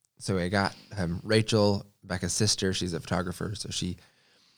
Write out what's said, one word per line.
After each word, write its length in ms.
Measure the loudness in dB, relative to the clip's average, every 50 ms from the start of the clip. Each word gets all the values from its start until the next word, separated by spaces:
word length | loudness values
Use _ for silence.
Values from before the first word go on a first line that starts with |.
| _ _ _ -10
so 180 | -4 -2 0 0
I 120 | 0 2
got, 260 | 2 2 2 2 0 -4 -16 -10 -6 -4
um, 220 | -2 -2 -2 -4 0
Rachel, 640 | 2 4 4 4 4 4 4 6 4 4 2 -2 -8 _ _ -8
Becca's 300 | -6 -4 -2 -2 -2 0
sister. 400 | 2 2 2 2 2 0 0 0
She's 200 | 0 -2 -4 -4
a 60 | -4
photographer, 540 | -4 -2 -2 -2 -2 -2 -6 -6 -6 -6 -6
so 140 | -8 -8 -6
she 280 | -6 -4 -4 -4 -4 -6 -10 _ _ _ _ _ _ _ _ _ _